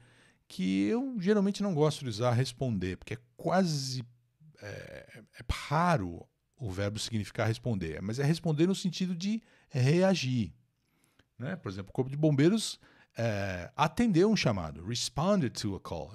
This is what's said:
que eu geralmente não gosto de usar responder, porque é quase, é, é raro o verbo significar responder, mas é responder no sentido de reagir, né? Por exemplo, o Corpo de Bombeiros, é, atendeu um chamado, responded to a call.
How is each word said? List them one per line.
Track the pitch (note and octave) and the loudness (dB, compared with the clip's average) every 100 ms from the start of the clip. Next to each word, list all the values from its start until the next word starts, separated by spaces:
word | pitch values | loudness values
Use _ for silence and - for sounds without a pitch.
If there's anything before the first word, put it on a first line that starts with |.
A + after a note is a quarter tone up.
| - _ _ _ - | -20 _ _ _ -14
que | - F#3 F#3+ | -4 0 2
eu | G3+ A3+ C4+ A#3+ | 2 0 -2 -2
geralmente | F3 G#3+ G3 G3+ | 2 4 2 0
não | G3+ | -2
gosto | D3+ D3+ D3 | 2 2 0
de | C3 | -4
usar | G2+ B2 | 0 2
responder, | A#2 C3 - C3 G#2 F#2 F2+ | 2 0 -2 -2 0 -2 -4
porque | - | -8
é | A2+ _ - | -12 _ -8
quase, | E3 F3 F3+ D3+ C3+ B2+ A#2+ _ _ _ - - | 0 2 2 0 -4 -8 -10 _ _ _ -20 -16
é, | G#2 G2+ - B1+ - - G#2 - | -14 -12 -14 -16 -18 -20 -20 -12
é | - | -8
raro | - - D3 F3 D3+ F2 E2+ - _ _ - | -6 0 2 4 2 0 -8 -14 _ _ -10
o | A2+ | -6
verbo | F#2 G2+ G#2+ | -2 -2 -2
significar | - A2 G2 - A2 | -4 -4 -4 -2 0
responder, | A2+ B2 G2+ D#2+ D2+ | 0 -2 -2 -4 -4
mas | F#2+ A#2+ | -4 0
é | C#3 | 0
responder | E3 E3 D3+ F3 | 0 0 2 2
no | F#3+ | 2
sentido | F#3 - F3+ F3 | -2 -2 -4 -4
de | G3 A3 - _ _ | -4 -4 -8 _ _
reagir, | C3+ B2+ E3+ F#3+ F3 C3 B2+ F2+ - _ _ _ _ _ _ _ - | 2 4 6 4 4 2 0 -2 -6 _ _ _ _ _ _ _ -12
né? | C3 F#3 | -8 -8
Por | G#2+ | -8
exemplo, | F#2+ F#2 | -10 -8
o | |
Corpo | - C3 | -4 -4
de | C#3+ | 0
Bombeiros, | D#3 C#3 D#3 A3 - - - _ _ - | 2 6 6 4 -2 -10 -16 _ _ -4
é, | A#2 G2+ G2 F#2 F2 - | -2 -2 -4 -6 -6 -2
atendeu | D#3 - A#3+ E3 G3+ | 0 2 2 4 4
um | G#3 | 4
chamado, | D3 G2+ D#2 D2 F2+ | 2 0 -4 -8 -8
responded | A#2+ - - F3 G#3 A#2+ | -6 -4 -2 2 2 2
to | - G#2+ F#2 | -2 -4 -4
a | |
call. | - E2+ C#2+ | -6 -8 -8